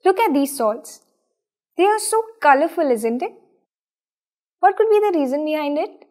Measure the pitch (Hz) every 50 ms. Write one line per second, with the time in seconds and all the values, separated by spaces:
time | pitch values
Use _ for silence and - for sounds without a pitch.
0 | _ 359 392 392 453 403 269 285 277 277 - - 233 214 220 294 - - - -
1 | _ _ _ _ _ _ _ _ _ _ _ _ _ _ _ - 349 403 427 427
2 | 427 - - 453 453 453 - _ - 294 269 269 311 330 - 349 320 277 247 214
3 | 220 226 233 254 330 466 - - _ _ _ _ _ _ _ _ _ _ _ _
4 | _ _ _ _ _ _ _ _ _ _ _ _ 349 392 392 403 427 440 415 415
5 | 415 415 285 320 277 247 262 294 302 311 311 302 294 285 294 302 359 - - _
6 | - _